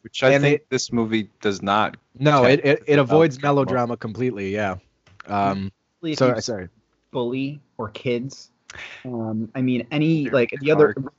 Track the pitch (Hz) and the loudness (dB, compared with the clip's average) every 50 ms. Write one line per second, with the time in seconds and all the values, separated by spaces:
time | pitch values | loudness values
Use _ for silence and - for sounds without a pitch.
0 | - 113 - - 135 135 139 139 143 143 147 147 _ - 131 127 - - 123 120 | -16 -14 -6 0 2 4 4 4 4 2 0 0 _ -4 -4 -4 -4 -2 -2 -2
1 | 113 110 113 110 101 - _ _ - 104 98 90 98 98 101 107 104 - - - | -2 0 0 -2 -2 -4 _ _ -4 -4 -4 -2 -2 0 0 2 0 -2 -4 -10
2 | _ _ _ 123 139 151 147 139 123 123 139 147 143 139 151 151 - - 147 147 | _ _ _ 0 2 4 4 6 6 6 6 4 4 2 0 2 2 2 4 4
3 | 135 120 147 156 165 160 127 131 143 143 143 143 131 - 127 127 120 117 120 110 | 4 4 4 4 4 4 2 -2 0 0 2 2 2 0 0 -2 -2 -2 -4 -6
4 | - 113 104 113 127 127 110 101 98 95 98 107 107 95 92 92 - _ _ _ | -8 -10 -6 -4 -4 -4 -4 -4 -4 -4 -2 -2 -2 -2 -4 -6 -10 _ _ _
5 | _ _ _ - - - 101 101 101 98 98 98 98 95 - _ _ _ _ _ | _ _ _ -18 -10 -6 -2 0 0 0 0 -2 -6 -8 -10 _ _ _ _ _
6 | 170 160 151 - 135 123 120 110 - - 113 95 90 87 _ _ _ _ _ _ | -8 -6 -2 0 2 2 0 0 -4 -6 -8 -8 -10 -12 _ _ _ _ _ _
7 | _ _ - 131 120 120 127 131 135 139 147 143 _ _ _ - 113 107 - - | _ _ -8 -6 -6 -4 -4 -6 -6 -8 -8 -12 _ _ _ -12 -12 -12 -10 -8
8 | - 131 120 120 127 139 - - - _ _ _ _ - - - - - - - | -4 -4 -4 -4 -4 -8 -14 -16 -20 _ _ _ _ -20 -18 -18 -18 -18 -18 -16
9 | - 127 123 117 110 110 110 110 113 107 - 135 127 127 127 120 - - 147 147 | -14 -10 -8 -8 -6 -6 -6 -6 -6 -6 -6 -4 -2 0 -2 -2 -4 -4 -2 0
10 | 151 160 165 156 143 120 131 131 120 - - 139 139 147 156 151 151 139 - 135 | 0 2 2 0 0 0 0 0 0 0 -2 -4 0 2 4 4 4 4 4 0
11 | 135 127 - | -8 -10 -12